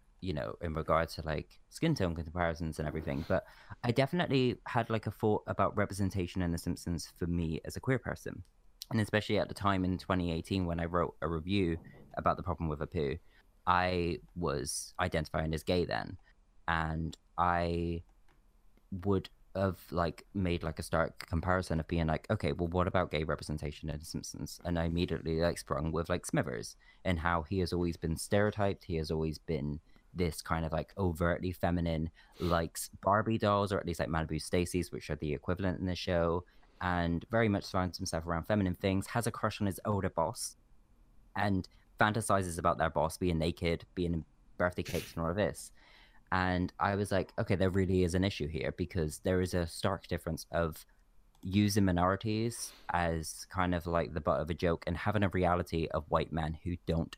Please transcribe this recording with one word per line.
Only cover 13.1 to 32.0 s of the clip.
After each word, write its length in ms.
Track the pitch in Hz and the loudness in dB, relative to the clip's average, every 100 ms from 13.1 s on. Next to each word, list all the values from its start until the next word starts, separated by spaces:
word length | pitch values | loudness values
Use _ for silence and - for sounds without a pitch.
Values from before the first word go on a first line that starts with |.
| 71 - - - _ - | -2 -8 -20 -20 _ 2
I 520 | 90 90 90 85 82 - 87 | 2 4 2 0 -2 -6 -4
was 580 | 82 69 69 - - - | -2 -2 -4 -6 -8 -2
identifying 540 | 90 82 78 82 80 | 0 0 -2 -2 0
as 100 | 80 | -2
gay 200 | - 90 85 | 0 0 2
then. 320 | 55 50 - - _ _ - - | -2 -6 -12 -18 _ _ -8 -2
And 500 | 82 80 80 80 - _ - | 0 0 -2 -4 -8 _ 0
I 640 | 87 87 85 85 85 85 - _ - - _ _ - - - | 2 4 2 0 -2 -4 -8 _ -20 -20 _ _ -20 -20 -12
would 380 | 95 98 95 - - - 95 | -4 2 2 0 -10 -10 -2
have, 240 | 98 87 - | 0 -2 -4
like, 340 | 87 85 - - | 0 0 -2 -8
made, 300 | 101 92 87 | -2 0 0
like, 160 | 82 - | -2 -6
a 40 | |
stark 440 | 82 82 82 - - | 0 2 2 -2 -4
comparison 520 | 82 90 92 87 80 | 0 2 2 2 0
of 80 | - | 0
being 200 | 85 80 | 2 2
like, 220 | 78 - | 0 0
"Okay, 220 | 107 82 | 0 0
well, 160 | 71 85 | 0 0
what 180 | 90 90 | 2 2
about 240 | 95 87 | 2 0
gay 120 | 76 | 0
representation 640 | 80 73 - 76 73 - 76 | 0 -2 -4 -4 -6 -6 -6
in 100 | 76 | -6
The 60 | 80 | -6
Simpsons?" 540 | - - - 71 - | -8 -8 -8 -10 -8
And 160 | 87 85 | -2 0
I 60 | 82 | 2
immediately, 560 | 85 90 82 80 80 | 2 0 0 -2 2
like, 160 | 85 - | 2 0
sprung 340 | - - 80 | -2 -2 0
with, 180 | 78 82 | -2 -2
like, 160 | 90 - | -4 -2
Smithers 500 | 165 82 58 - - - - | -2 -2 -4 -10 -14 -20 -6
and 160 | 92 85 | -2 0
how 240 | 85 85 | 2 0
he 160 | 78 98 | 0 -2
has 140 | 85 | 0
always 240 | 87 87 82 | 0 0 0
been 180 | 82 80 | -2 -2
stereotyped. 680 | - 104 107 104 101 87 - | 2 2 2 2 0 -2 -4
He 100 | 80 | -2
has 160 | 78 | 0
always 260 | 80 80 76 | 0 0 -2
been 420 | - 78 73 73 - - _ 85 | -4 -2 -2 -4 -8 -20 _ -2
this 260 | 87 - | -2 -2
kind 220 | - 82 80 | -2 -2 0
of, 60 | |
like, 220 | 80 76 - | -2 -4 -2
overtly 540 | 92 80 87 87 90 | 0 2 2 0 -2
feminine, 600 | 90 90 87 85 80 | -2 0 2 0 0